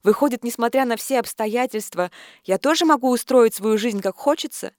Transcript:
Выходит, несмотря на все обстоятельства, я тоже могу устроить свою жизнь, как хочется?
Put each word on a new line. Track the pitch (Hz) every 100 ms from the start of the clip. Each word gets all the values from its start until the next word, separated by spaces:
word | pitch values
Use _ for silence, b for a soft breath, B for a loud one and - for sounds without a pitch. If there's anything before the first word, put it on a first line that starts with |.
Выходит, | 196 214 285 233
несмотря | 240 - 233 262 254
на | 226
все | - 262
обстоятельства, | - - 214 233 254 214 - 175 180 B B B
я | - 190
тоже | 277 320 330
могу | 285 254
устроить | 247 - 254 226 -
свою | 214 220
жизнь, | 233 202
как | 190 -
хочется? | - 311 - - -